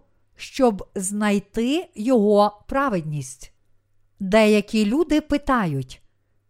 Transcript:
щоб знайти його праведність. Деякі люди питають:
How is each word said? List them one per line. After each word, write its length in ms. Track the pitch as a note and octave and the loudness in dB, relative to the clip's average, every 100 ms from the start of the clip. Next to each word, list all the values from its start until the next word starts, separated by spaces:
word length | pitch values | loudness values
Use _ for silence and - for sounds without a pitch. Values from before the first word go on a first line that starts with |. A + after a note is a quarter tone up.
| _ _ _ - | _ _ _ -20
щоб 520 | - - B3 F#3+ - G#3+ | -12 0 0 0 -8 -10
знайти 920 | F#3 G3+ G#3 G3+ G3+ - A#3+ D#4 F4+ - | -8 -2 0 0 -2 -4 -2 -2 -6 -6
його 680 | A3 B3+ G#3 G3+ G#3 - - | 0 2 4 4 4 0 -6
праведність. 880 | C4+ C#4 F#3+ D3+ D3 C3 - - _ _ _ _ _ _ - | -2 -2 -2 -4 -8 -10 -16 -20 _ _ _ _ _ _ -10
Деякі 680 | G3 G#3+ G#3+ G#3 G3+ A3 G#3 | 0 2 4 2 0 -2 0
люди 360 | C#4 D#4+ D4+ | 0 0 -2
питають: 800 | D4+ D4 D4 B3 F3+ C3+ C3 - _ _ _ _ | -2 -4 0 -2 -2 -4 -8 -16 _ _ _ _